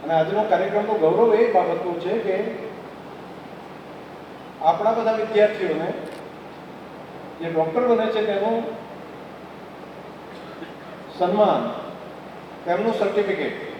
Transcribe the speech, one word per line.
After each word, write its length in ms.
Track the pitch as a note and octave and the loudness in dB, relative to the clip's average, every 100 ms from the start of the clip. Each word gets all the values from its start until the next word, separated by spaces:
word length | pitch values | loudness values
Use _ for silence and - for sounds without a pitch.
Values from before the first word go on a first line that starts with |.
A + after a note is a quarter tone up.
અને 80 | D#3 | 4
આજનો 300 | E3 D#3+ G#3 G#3+ | 4 4 2 4
કાર્યક્રમનો 440 | F#3 G3 G#3 G#3 | 4 4 2 2
ગૌરવ 400 | G#3+ D#3+ F#3+ A3+ | 4 6 8 8
એ 160 | G#3+ A3+ | 8 6
બાબતનો 420 | F#3 E3+ E3 F3+ E3+ | 6 4 0 0 -2
છે 100 | F3+ A3+ | 0 0
કે 180 | G3+ F#3+ A3 - - - - - - - - - - - - - - - - - - - - - | 2 0 0 -4 -8 -10 -12 -14 -14 -14 -14 -14 -14 -14 -14 -14 -14 -14 -14 -14 -14 -14 -16 2
આપણા 320 | D#3+ E3+ G#3+ A3+ | 2 4 2 4
બધા 180 | A3 A3 | 2 0
વિદ્યાર્થીઓને 720 | - G#3+ G#3 - F3 D3+ - - - - - - - - - - - - - - - - | 2 6 6 4 0 0 -2 -4 -8 -12 -14 -14 -16 -16 -16 -16 -16 -16 -14 -14 -14 -8
જે 80 | E3 | -2
ડૉક્ટર 340 | D#3+ D#3+ B3 A#3+ | 2 2 4 4
બને 180 | A3+ A3 | 4 4
છે 100 | A3 G#3 | 2 2
તેનું 320 | G3 G#3+ A#3 A#3 - - - - - - - - - - - - - - - - - - - E3 - - - - - | 2 2 0 -2 -8 -10 -14 -14 -14 -14 -14 -16 -16 -16 -16 -14 -14 -14 -16 -14 -14 -14 -12 -12 -12 -14 -14 -14 -2
સન્માન, 440 | F3 G3+ G3+ D#3+ - - - - - - - - - - | 0 6 6 4 0 -6 -8 -12 -14 -14 -14 -16 -16 -10
તેમનું 300 | E3+ F3+ A3+ | -2 2 2
સર્ટિફિકેટ 600 | A3 G3+ G#3 G3 E3+ C3 - - - | 2 2 2 2 0 -2 -4 -10 -10